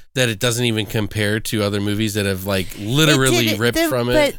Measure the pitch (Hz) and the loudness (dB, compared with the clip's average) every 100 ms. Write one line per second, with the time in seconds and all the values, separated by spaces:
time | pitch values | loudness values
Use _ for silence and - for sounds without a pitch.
0 | - - 123 101 123 117 120 110 101 117 | -6 -2 0 0 -2 0 0 0 -2 -2
1 | 101 107 104 110 - 110 101 101 101 104 | -2 -2 0 0 -2 -2 0 0 -2 -2
2 | 110 104 101 92 98 95 92 - 104 139 | -2 -2 -2 -2 -2 -2 -4 -8 -4 2
3 | 156 143 131 123 113 104 120 311 330 262 | 4 4 4 2 2 0 0 0 0 0
4 | 240 302 285 | 2 2 2